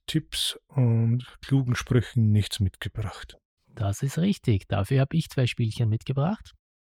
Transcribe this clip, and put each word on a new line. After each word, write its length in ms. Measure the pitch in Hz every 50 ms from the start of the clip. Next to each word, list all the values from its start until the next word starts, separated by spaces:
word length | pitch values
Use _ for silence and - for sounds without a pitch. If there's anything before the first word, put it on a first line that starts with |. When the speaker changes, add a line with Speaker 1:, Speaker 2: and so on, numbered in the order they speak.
| _
Speaker 1:
Tipps 520 | - - 160 156 - - - - - - - _ _
und 580 | - 135 123 117 113 113 113 113 117 123 123 - - - -
klugen 340 | - 135 139 131 123 120
Sprüchen 560 | - - - - 127 107 - - 120 110 107 104
nichts 280 | 104 101 - - -
mitgebracht. 760 | 101 92 - - - - - - 104 95 - - - - - - _ _ _ _ _ _ _
Speaker 2:
Das 280 | - 107 101 101 - -
ist 160 | 139 - 160
richtig. 480 | 165 202 202 - - - 110 95 - -
Dafür 340 | - 101 101 - 139 131 135
habe 120 | - -
ich 120 | 165 - -
zwei 180 | - - 127
Spielchen 440 | 120 - - 120 110 107 - 120 110
mitgebracht. 640 | 107 113 - - 131 139 139 170 220 - - - - _ _ _ _ _